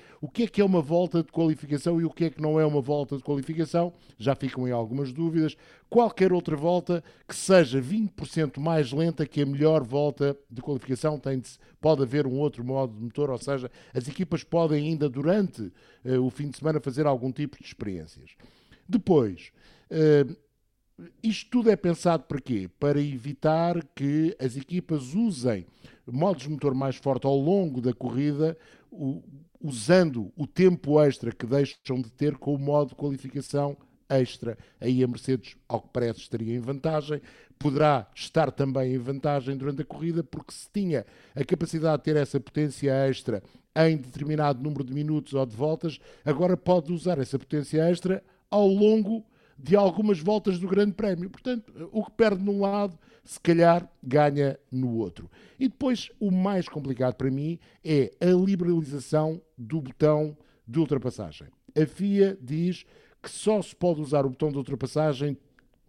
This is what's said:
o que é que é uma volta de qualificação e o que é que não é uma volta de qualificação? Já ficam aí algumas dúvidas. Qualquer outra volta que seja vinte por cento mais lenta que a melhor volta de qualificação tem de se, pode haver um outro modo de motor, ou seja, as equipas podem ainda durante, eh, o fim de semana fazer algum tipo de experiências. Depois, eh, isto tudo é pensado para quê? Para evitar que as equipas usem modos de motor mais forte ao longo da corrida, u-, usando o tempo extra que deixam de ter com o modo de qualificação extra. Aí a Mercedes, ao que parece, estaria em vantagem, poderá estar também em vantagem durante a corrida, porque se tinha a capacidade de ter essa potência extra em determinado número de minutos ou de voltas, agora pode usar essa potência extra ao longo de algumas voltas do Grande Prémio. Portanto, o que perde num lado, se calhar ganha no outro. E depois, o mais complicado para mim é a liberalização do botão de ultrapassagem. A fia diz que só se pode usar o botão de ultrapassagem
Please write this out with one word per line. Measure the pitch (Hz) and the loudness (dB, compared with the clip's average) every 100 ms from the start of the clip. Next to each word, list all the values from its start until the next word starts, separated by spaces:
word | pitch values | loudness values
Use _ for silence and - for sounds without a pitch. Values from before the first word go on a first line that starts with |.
| - - | -12 -14
o | 147 | -8
que | - | -2
é | 233 | -2
que | - | 2
é | 202 | 2
uma | 180 | 2
volta | 139 170 180 170 | 2 0 2 0
de | 160 | -2
qualificação | - 165 156 143 147 170 170 | 0 0 -2 -4 -4 -2 0
e | 165 | -2
o | |
que | - 165 | -2 -4
é | |
que | 151 | -2
não | 151 156 | 0 2
é | 156 | 2
uma | 147 | 2
volta | 131 147 139 143 | 0 -2 -2 -6
de | |
qualificação? | 143 143 135 160 160 170 175 - _ - | -4 -4 -2 -4 0 0 0 -4 _ -6
Já | 107 135 | -2 -2
ficam | 135 127 127 | -4 -4 -2
aí | |
algumas | 120 113 131 139 | -2 -2 -4 -6
dúvidas. | 127 165 160 156 - - - _ | -4 -2 0 0 -2 -16 -20 _
Qualquer | 220 233 - 185 | 2 2 4 2
outra | 175 170 151 | 2 0 -2
volta | 160 175 170 175 - - - | 0 0 0 -4 -4 -18 -14
que | - | -6
seja | - 190 143 135 | 4 6 6 2
vinte | 123 214 208 | -2 -2 -2
por | - 135 | -6 -8
cento | - 151 139 | -2 -2 -2
mais | 156 165 131 | 0 2 0
lenta | 139 165 - 156 | 0 0 0 -4
que | - | -2
a | 143 | -2
melhor | 139 151 156 | 2 4 4
volta | 120 135 147 131 143 139 - | 2 0 0 0 -2 -2 -8
de | 120 | -12
qualificação | - 131 - 127 156 147 | -6 -6 -4 -4 -2 -2
tem | 135 135 | -4 -4
de | - | -6
se, | - - _ | -16 -20 _
pode | 156 151 | 2 4
haver | 131 143 135 | 2 0 0
um | 127 | 0
outro | 147 - | -2 -2
modo | 123 135 131 | -4 -4 -4
de | 107 | -6
motor, | 117 127 147 | -8 -4 -2
ou | 123 | -4
seja, | - 139 123 - - | -4 -4 -6 -14 -10
as | 127 123 | -8 -6
equipas | - 180 165 | -6 -4 -4
podem | - 170 165 151 151 | 0 2 4 2 0
ainda | 160 147 | 0 -2
durante, | 127 147 208 185 - 98 - _ _ | 0 2 2 2 -4 -12 -12 _ _
eh, | 127 127 | -2 0
o | 127 | 0
fim | - 147 | -2 -8
de | 123 | -4
semana | 151 156 | -2 -2
fazer | - 127 151 | -2 0 0
algum | 135 131 | 0 -2
tipo | 131 147 - | -4 -8 -10
de | |
experiências. | - - 202 90 78 - - _ - _ _ - - | -20 -10 -8 -8 -10 -18 -20 _ -20 _ _ -20 -4
Depois, | 202 185 160 110 87 - _ - - - | 0 4 4 4 -2 -14 _ -20 -20 -6
eh, | 160 156 147 131 165 _ _ _ _ _ - 170 _ | 2 6 6 4 -2 _ _ _ _ _ -20 -20 _
isto | 220 202 - | -4 -4 -2
tudo | 247 226 | 2 4
é | 196 | 4
pensado | 180 165 180 160 | 2 0 2 0
para | - 139 | -2 -8
quê? | - 110 92 - | -4 -4 -4 -2
Para | 143 143 | 0 2
evitar | 147 131 131 147 156 160 170 170 156 - | 0 -4 -10 -2 0 2 2 -2 -6 -4
que | 143 151 160 - | -2 2 0 0
as | 131 123 | -4 -6
equipas | 135 180 - 156 127 | -6 -6 -4 -4 -2
usem | 175 233 147 123 101 85 _ - - - | -2 0 0 -2 -2 -6 _ -20 -20 -8
modos | 123 185 160 | 0 0 0
de | 135 | -4
motor | 151 143 | -2 -2
mais | 131 135 123 | 0 -2 -2
forte | 143 127 135 | -2 0 2
ao | 139 | 2
longo | 143 196 175 127 | 4 2 0 -2
da | 123 | -2
corrida, | 123 123 120 147 143 156 160 - - _ | -2 -4 -2 -2 0 -2 -2 -12 -20 _
u-, | 202 139 151 - - - _ | -8 -6 -6 -12 -20 -20 _
usando | 151 123 110 180 170 120 98 - | -10 -4 4 4 4 0 -6 -6
o | 143 | -4
tempo | - 185 175 139 151 | 4 4 4 4 4
extra | 147 127 117 | 4 2 -4
que | - 117 | -8 -2
deixam | 139 139 - - 131 | 0 0 -4 -6 -6
de | 127 | -6
ter | - 143 139 | -4 -2 -2
com | - | -4
o | 143 | -4
modo | 139 147 143 | 0 0 0
de | - | -2
qualificação | 143 135 135 143 131 143 143 143 _ _ - | -6 -6 -8 -10 -4 -2 -2 -4 _ _ -2
extra. | 135 127 - 113 113 - _ | 0 0 -2 -10 -10 -14 _
Aí | 117 127 | -2 2
a | 127 | 2
Mercedes, | 120 - 131 - - - | -2 -2 -4 -4 -20 -6
ao | 117 | -6
que | - | -4
parece, | 127 117 110 | -2 -2 -4
estaria | - 113 110 120 | -8 -8 -4 -6
em | |
vantagem, | 117 139 160 156 151 151 - - _ - | -6 -4 -2 -2 -4 -6 -10 -20 _ -6
poderá | 147 139 151 135 98 - | -2 2 4 2 -2 -12
estar | - 160 147 | -4 0 0
também | - 139 135 131 | 0 -2 0 -2
em | 127 | -2
vantagem | 120 139 147 143 127 139 | -4 -4 -2 -2 -2 -6
durante | 135 143 | -6 -6
a | 151 | -8
corrida, | - 160 165 | -8 -4 -4
porque | 151 - - | -6 -10 -14
se | - - | -18 -10
tinha | 208 190 143 - - - - | -6 -2 -2 -4 -14 -10 -6
a | |
capacidade | 143 - 165 160 160 151 | -2 -2 -2 -2 0 0
de | - | 2
ter | 151 | 0
essa | 139 139 | 0 -2
potência | - - 151 - 139 135 135 | -4 -4 -4 -2 0 2 2
extra | 127 - 104 - - _ - | 0 -4 -6 -6 -20 _ 2
em | 160 156 | 4 2
determinado | 123 - 143 151 147 131 | -4 -8 -4 0 0 0
número | 147 139 | -4 -6
de | 127 | -6
minutos | 135 151 151 - | -4 -2 -2 -2
ou | 135 131 | -2 -2
de | 107 | -2
voltas, | 151 160 170 139 - - - | -4 -2 -4 -8 -14 -6 -2
agora | 143 180 180 | 2 2 2
pode | - 180 160 | 2 2 2
usar | 175 175 160 | -4 -2 -2
essa | 123 135 | -2 -4
potência | - 151 139 156 | -4 -4 -2 0
extra | 160 175 185 185 - _ _ | 2 2 0 -4 -6 _ _
ao | 208 202 | 2 4
longo | 196 208 220 202 226 - _ _ - | 6 6 4 2 -4 -8 _ _ -14
de | 131 202 | 2 4
algumas | 196 175 214 185 | 4 2 0 0
voltas | 165 214 202 175 | 0 0 0 -2
do | 185 | 0
Grande | 190 208 | 2 2
Prémio. | 185 214 170 185 | 0 -4 -4 -6
Portanto, | - 254 247 - - 165 | -10 -6 -6 -8 -16 -10
o | 220 202 | -8 -4
que | |
perde | - 220 190 | 2 2 2
num | 196 202 | 0 0
lado, | 196 202 202 165 _ _ | 0 0 -4 -6 _ _
se | - - | -20 -4
calhar | - 170 170 170 175 _ | 2 6 6 6 0 _
ganha | 131 151 147 143 139 135 _ | 0 2 4 2 0 -2 _
no | 127 127 113 | -4 -2 -2
outro. | 98 - 82 - - - | -4 -8 -18 -20 -20 -4
E | 262 | -4
depois, | - 269 240 - - | -2 -2 -2 -4 -6
o | 202 | 0
mais | 185 190 196 170 | 2 2 0 -4
complicado | 151 139 123 127 123 | -6 -6 -2 -2 0
para | 135 | -2
mim | 135 151 170 _ _ | -2 -4 -8 _ _
é | - 151 117 - | 0 2 2 2
a | 175 | 4
liberalização | 180 190 196 175 170 147 143 127 151 156 160 - - | 4 4 2 2 0 0 -6 -2 0 0 -4 -10 -18
do | 113 160 | -6 -6
botão | 131 - 151 151 151 151 _ _ - | -6 2 2 4 0 -6 _ _ -4
de | 127 | 0
ultrapassagem. | 156 139 123 - 90 - 73 _ _ - | 0 0 -2 -6 -10 -14 -20 _ _ 0
A | 156 | 0
fia | - 202 202 196 190 | 0 0 4 4 2
diz | 123 151 175 170 - - _ _ | -6 -2 -2 -4 -10 -20 _ _
que | - | -16
só | - - 214 | -6 0 0
se | - - | -2 -2
pode | 180 156 | 0 0
usar | 147 143 135 | 0 0 0
o | |
botão | 127 156 | 0 -2
de | 139 | -2
ultrapassagem | 127 139 131 147 156 131 147 135 _ _ _ _ | -6 -6 -4 0 0 0 -2 -4 _ _ _ _